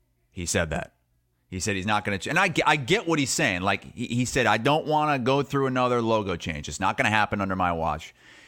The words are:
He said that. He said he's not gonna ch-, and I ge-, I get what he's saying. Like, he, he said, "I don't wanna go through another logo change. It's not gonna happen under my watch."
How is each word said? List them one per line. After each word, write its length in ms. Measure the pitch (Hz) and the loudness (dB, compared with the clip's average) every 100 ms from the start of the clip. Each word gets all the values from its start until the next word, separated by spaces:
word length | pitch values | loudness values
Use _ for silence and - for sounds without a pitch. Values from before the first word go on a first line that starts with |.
| _ _ _ | _ _ _
He 140 | 92 85 | -10 -2
said 240 | 98 82 | 0 0
that. 240 | 85 - _ _ _ _ _ - | -4 -8 _ _ _ _ _ -12
He 100 | 92 | -6
said 160 | 107 98 | -4 -2
he's 100 | 98 | 0
not 200 | 104 104 | -2 0
gonna 120 | 98 | -4
ch-, 100 | 107 | -2
and 120 | 156 | 0
I 80 | 196 | 2
ge-, 140 | 156 151 | 2 2
I 120 | 156 | 2
get 300 | 120 208 165 | 2 0 2
what 100 | 156 | 0
he's 100 | 127 | 0
saying. 320 | - 139 90 | 0 0 2
Like, 320 | 98 101 - | 0 -2 -4
he, 140 | - 123 | -10 -4
he 160 | 120 123 | -2 0
said, 200 | 139 113 | 2 2
"I 100 | 113 | 4
don't 280 | 131 151 147 | 2 0 2
wanna 320 | 151 151 139 | 0 2 0
go 240 | 120 139 | 2 0
through 240 | 139 139 135 | 0 0 0
another 340 | 127 123 123 | 0 2 2
logo 360 | 113 110 98 87 | 2 0 0 -4
change. 320 | 90 76 76 | -6 -6 -8
It's 100 | 73 | -2
not 160 | 95 - | -2 0
gonna 140 | 107 | 2
happen 320 | 107 104 101 | 2 2 0
under 160 | 95 92 | -2 0
my 160 | 87 | 0
watch." 420 | 82 80 76 - _ - - | 0 -2 -4 -8 _ -20 -20